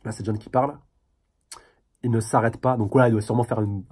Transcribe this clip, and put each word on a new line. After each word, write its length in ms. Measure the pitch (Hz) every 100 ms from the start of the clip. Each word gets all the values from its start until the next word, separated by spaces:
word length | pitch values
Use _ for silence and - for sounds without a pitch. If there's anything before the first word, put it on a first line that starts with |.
| 107
Là, 80 |
c'est 120 | 104 107
Jon 100 | 107
qui 140 | -
parle. 300 | 127 139 143 _ _ _ _ _ _ _ - _ _ _ _
Il 80 | 123
ne 120 | 113
s'arrête 340 | 107 127 113 -
pas, 160 | 127 123
donc 160 | 104
voilà, 160 | 131 120
il 20 |
doit 100 | 110
sûrement 220 | 104 117
faire 160 | 117 110
une... 240 | 104 101 -